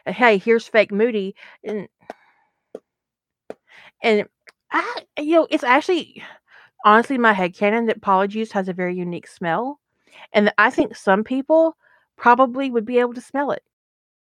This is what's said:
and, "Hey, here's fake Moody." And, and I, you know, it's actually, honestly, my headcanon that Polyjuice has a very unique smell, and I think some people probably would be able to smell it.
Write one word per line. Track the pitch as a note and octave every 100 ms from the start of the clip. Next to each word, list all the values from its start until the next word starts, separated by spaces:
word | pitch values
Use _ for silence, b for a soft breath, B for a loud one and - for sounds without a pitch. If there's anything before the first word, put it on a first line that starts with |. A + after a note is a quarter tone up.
| -
and, | F#3+
"Hey, | A#3+ G3+
here's | A3+ A3+ -
fake | A3+ G3+
Moody." | G3+ A#3 A3 F#3+ - B B
And, | - G#3+ - _ B B B B B B _ - _ _ _ _ _ _ - - b b b _
and | A#3 G#3 - _ - _ -
I, | D4+ G4+ A#4+ - -
you | D4+ E4
know, | D4+
it's | D4+
actually, | B3 C4+ - F4 - - B B _ b b _
honestly, | G#3 G#3+ A#3 C4
my | A#3
headcanon | G3 F3+ - G#3 A3+ A3+
that | G#3+
Polyjuice | - F#3+ G3+ G#3+ A3
has | G3+ F#3+
a |
very | F3+ F3+ F3+
unique | F3 E3+ -
smell, | - F3 E3 B3+ D4 _ b b b b
and | G#3+ G#3 -
I | A3
think | C4 C4+ -
some | - G3
people | A3 C4 C4+ D#4+ D#4+ - _ _ _ -
probably | A#3+ A#3+ C4 B3 C#4
would | A#3 A3
be | B3
able | B3
to | A#3+
smell | - C4+ C#4
it. | - _ _ _ _ _ _